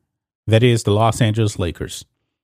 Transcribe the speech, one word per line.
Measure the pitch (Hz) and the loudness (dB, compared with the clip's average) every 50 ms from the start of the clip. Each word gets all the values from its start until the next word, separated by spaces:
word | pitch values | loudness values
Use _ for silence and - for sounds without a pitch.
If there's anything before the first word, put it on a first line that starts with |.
| _ _ _ _ _ _ _ _ - | _ _ _ _ _ _ _ _ -4
that | - 107 113 | 0 2 4
is | 123 123 117 110 - | 4 4 2 2 0
the | 107 | 0
Los | 101 107 113 113 110 - | 0 2 2 0 0 0
Angeles | 123 107 104 110 110 104 - - | 0 0 0 0 -2 -2 -2 -4
Lakers. | 92 85 78 - - - - - - _ _ _ _ _ _ _ | -6 -6 -6 -8 -10 -12 -12 -16 -20 _ _ _ _ _ _ _